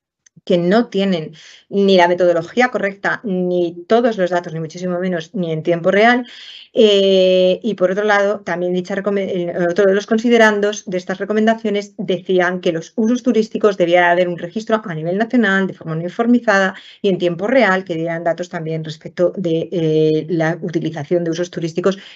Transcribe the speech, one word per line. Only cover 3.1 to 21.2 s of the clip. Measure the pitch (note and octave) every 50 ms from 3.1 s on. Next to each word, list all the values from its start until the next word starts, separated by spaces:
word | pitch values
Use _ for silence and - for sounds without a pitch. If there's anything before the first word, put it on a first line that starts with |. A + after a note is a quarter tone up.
| E3 - -
ni | G#3 F#3 F#3 F3+ F3+ F3+ F3+ F3 E3+ F3 - -
todos | - A3+ A#3+ B3 A#3+ G#3+
los | F#3+ F3+ F3
datos, | F3+ F3 F3 F3 D#3
ni | D#3+
muchísimo | E3 D#3+ - F3+ F#3 F3+ F3 F3
menos, | F#3 F#3 F3+ E3 E3 - -
ni | F#3+ F3 D#3+ D#3+
en | D#3 D#3
tiempo | E3+ E3+ E3+ D#3+ F#3
real. | F#3+ G3+ A3 A#3+ A#3+ B3+ B3 - - - - - - - - _ -
Eh, | - A3 G#3 G3+ G3 G3 G3 F#3+ F#3+ F#3 F#3 F#3 F#3 F#3 F#3 F#3 F3+ -
y | A3 G3
por | G3 F3+ F3+
otro | F#3+ G3+ G#3
lado, | G#3 G3+ G3+ G3+ G3+ G#3 G3+
también | G3+ G3 E3+ F3 F3+ F3+ F3+
dicha | F3+ F3+ F#3 G3
recome-, | G3 G3 G#3 G3+ G3 F#3+ - - F3+ F3 E3+
el, | - - F3 E3+
otro | F3 G#3 G3+
de | F#3+ F#3+
los | G3+ G3+
considerandos | - A#3 A3 A3+ A#3+ A#3+ A3+ A3 G#3+ G#3 G3+ G3+ G#3 G#3 - -
de | - F3+ F3+
estas | F3+ - F#3+ F#3+
recomendaciones | G3+ G3 G#3+ A3 G#3+ A3 A3+ A3 - G#3+ G3+ G3+ G3+ - _ -
decían | F#3+ D#3+ F#3 F3 F#3 - F#3 F3+ F3 F3+ F#3 F3+
que | - F3+ E3
los | E3 D#3+ - _
usos | - A3 A3 B3 A#3 -
turísticos | C4 G#3+ A3 A3 - - G#3 G#3+ G#3 G3
debía | G3 F3 E3+ F3 F3+ F3 F3
haber | E3+ F3 F3+ F3
un | F3 E3+
registro | F3 E3+ - A3 A3 - A3 A3 A3
a | G3+ E3
nivel | D#3 D#3 E3+ F#3 G3+
nacional, | A#3 A#3 - B3 G#3+ G3 F#3+ F#3+ F#3+
de | F#3 -
forma | - - D#3+ D#3
uniformizada | D#3+ E3+ F3+ - - A#3 A#3 A#3+ A#3+ A#3 G#3+ G3 G3 F#3+ F#3+ G3 - - - - - -
y | G3+
en | F3+ E3+
tiempo | F3 F3 E3+ E3 G3
real, | A3 B3+ C4+ A3 F#3+ F#3 F#3+ F#3+
que | F#3 E3+
dieran | D#3+ D#3+ E3 E3 E3 E3+
datos | E3+ E3 F3 F3 F3
también | - E3+ D#3+ D#3+ D#3+ D#3+ D#3+
respecto | D#3+ D#3+ - - F3 - - F3 F3 -
de, | G3 F#3 E3+ D#3+ E3 - E3 E3+
eh, | F3 D#3+ D#3 D#3 D#3 D#3 D#3 D#3 D#3 D#3 D#3+
la | F#3 D#3+ D#3 D#3+ F3 E3 G3+
utilización | F3 D#3 E3 D#3+ D#3+ D#3+ D#3+ C#3+ - F3+ E3+